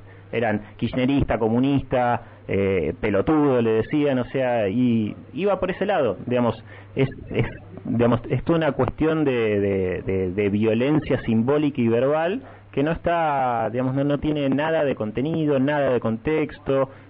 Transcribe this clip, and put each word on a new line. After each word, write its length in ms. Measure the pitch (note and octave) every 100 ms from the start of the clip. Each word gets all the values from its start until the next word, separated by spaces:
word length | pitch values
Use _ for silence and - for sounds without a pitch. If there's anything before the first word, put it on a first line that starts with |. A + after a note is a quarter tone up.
| - - -
Eran 300 | A#2 A#2 G#2+ G#2 -
kirchnerista, 600 | A#2 C3 B2+ C#3 - A#2+
comunista, 840 | A2 A#2 C3+ C#3 - B2+ B2 A#2+ - - -
eh, 480 | G2 G2 F#2+ D2+ -
pelotudo, 640 | A2 G2 G2 D#3 D3 B2+
le 120 | A2+
decían, 440 | A2 A2 D3+ D3 B2+
o 80 | A#2+
sea, 420 | C3+ B2+ A#2+ G2+
y 480 | A2+ B2 A2+ G#2+ - -
iba 260 | A2 G3+ F#3
por 100 | F#3
ese 160 | F3+ G3+
lado, 320 | F#3+ B2+ F#2 -
digamos, 400 | B2 A#2+ A2+ - - - -
es, 140 | C3 - -
es, 160 | - - - - - -
digamos, 340 | A#2 A#2 B2 -
es 160 | C3
toda 140 | - E3
una 140 | D#3
cuestión 520 | C3 A#2+ - D#3 D#3+
de, 360 | D3 B2 A2+ G#2
de, 420 | G2+ G2 F#2 F2
de, 300 | - F#2+ F#2
de 180 | F#2 G2+
violencia 720 | G2+ A2 A2 C3 D#3 - B2+
simbólica 580 | - A2+ A#2 D3 D3+ C#3
y 80 | A#2
verbal 540 | A#2 C3 D3+ E3 A#3 - - -
que 100 | -
no 100 | D3
está, 800 | E3 - E3+ D#3+ C#3 B2+ A#2+ A2
digamos, 240 | A#2 C3
no, 100 | C3
no 140 | C#3+ C#3+
tiene 320 | D#3 D3+ C#3
nada 340 | C3+ D#3 D#3+
de 120 | D3 B2
contenido, 640 | G#2+ G#2 C3+ E3 D3+ C#3
nada 320 | C3+ D3+ C3+
de 80 | B2
contexto, 920 | A2 A2+ D3+ D#3 D3 - - C3+ C3 -